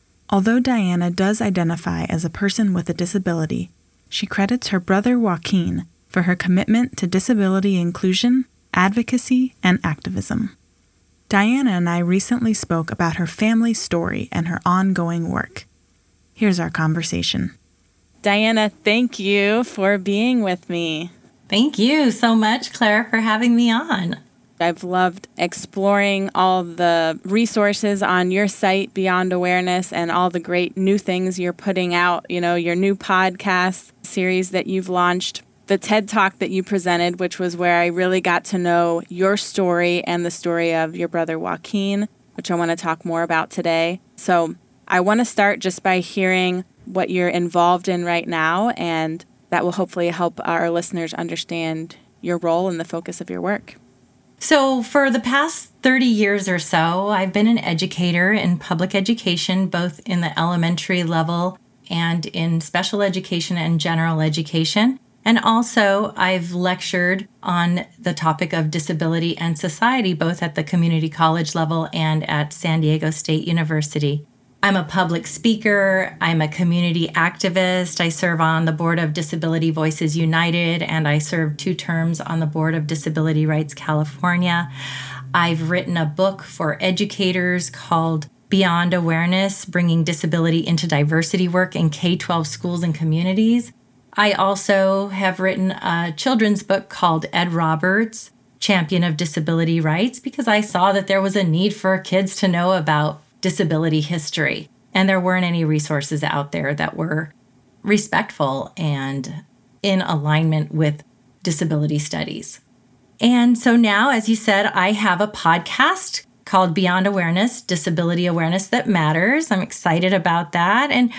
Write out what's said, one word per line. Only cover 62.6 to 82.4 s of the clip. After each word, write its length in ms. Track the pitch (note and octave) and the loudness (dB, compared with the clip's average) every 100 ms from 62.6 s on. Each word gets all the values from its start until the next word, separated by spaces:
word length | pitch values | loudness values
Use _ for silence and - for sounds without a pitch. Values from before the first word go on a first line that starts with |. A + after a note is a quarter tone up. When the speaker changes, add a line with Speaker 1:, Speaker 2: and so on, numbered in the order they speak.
Speaker 2:
special 400 | D#3+ F3 F3+ G3+ | -2 -2 -2 0
education 560 | G3+ F#3 F#3 F3 D#3+ F3 | 0 -2 -4 -4 -2 -2
and 200 | D#3+ E3 | 0 0
general 440 | E3+ E3 E3 D#3+ | 0 0 0 2
education. 760 | D#3 D#3 D#3 E3 D#3+ G#3 A#3 C4 - _ G#3+ | 0 0 -2 -2 0 2 2 0 -10 _ 2
And 120 | A#3 | 2
also, 720 | - A3+ A#3 - G3+ G3 G#3+ - | 4 2 2 2 4 2 0 -2
I've 360 | F#3 F#3 E3+ | 0 0 -2
lectured 760 | F3 F3+ F3+ - F#3 F3+ F#3+ G#3+ _ | -2 -2 -2 -4 0 0 0 -4 _
on 420 | - F3 F3 F3 - - | -4 0 0 0 -4 -6
the 160 | F3+ | -6
topic 400 | D#3+ D#3+ D3+ E3+ | -2 0 0 -2
of 160 | E3 D#3 | -2 -2
disability 640 | E3 D3+ D#3+ E3 E3 E3+ - | -2 -4 -2 0 0 -2 -2
and 220 | E3+ D#3 | -4 -2
society, 560 | F#3 - A#3 C4 F#3+ | -4 0 0 2 0
both 280 | D#3+ E3 F3 | 0 0 0
at 120 | E3+ | -4
the 100 | D3+ | -4
community 460 | D3+ F3+ E3 D#3+ D#3+ | -2 0 2 2 -2
college 440 | - D#3+ E3 D#3+ | 2 2 2 0
level 360 | E3+ D#3 E3 D#3+ | -2 0 -2 -2
and 360 | E3+ D#3 D#3 - | -2 0 0 0
at 260 | D3 D3+ | -2 -4
San 260 | - E3+ D#3+ | -4 -2 2
Diego 300 | D#3 D#3 D#3 | 2 2 0
State 360 | D#3 - D#3+ - | -4 -2 -2 0
University. 800 | E3 D#3 D#3 D3 D#3 D3 D3 - _ _ _ | -2 0 -2 -2 -2 -2 -2 -6 _ _ _
I'm 140 | G3 F#3+ | 0 0
a 80 | |
public 420 | D#3 F#3+ F3 E3+ - | 0 -2 0 -2 -6
speaker. 920 | - A#3 G#3+ A3 G3+ G3 F#3+ F#3 - | -2 0 2 2 4 4 2 -2 -2
I'm 220 | E3+ E3 | -2 0
a 60 | D3+ | -2
community 600 | D3+ F3 F3 F3 E3+ D#3+ | 0 0 2 0 0 0
activist. 920 | F3 E3+ F3+ F#3+ F3+ F#3 F#3 F3 - | 0 0 0 -2 0 0 0 -2 -2
I 120 | E3+ | -2
serve 320 | D#3+ F3+ E3 | 0 -2 2
on 240 | D#3+ D#3+ E3 | 2 2 0
the 60 | |
board 260 | D#3 E3 E3+ | 0 0 0
of 160 | D#3+ | 0
Disability 560 | D3+ D#3 E3+ D#3+ D#3+ E3 | -4 -4 -4 -2 0 0
Voices 480 | D#3+ D#3 D#3 D#3 D#3+ | 0 -2 0 -2 0
United, 640 | D#3+ E3 E3+ E3+ E3+ E3+ | 2 2 2 0 0 -2
and 260 | - D#3+ D3 | -2 0 2
I 80 | D3+ | 0
serve 400 | D3+ F3 D#3 D3+ | 0 -2 -2 -2
two 180 | F#3+ | -4
terms 460 | E3+ - E3 E3 E3 | -4 -4 -2 -2 -4
on 200 | - E3 | -4 -2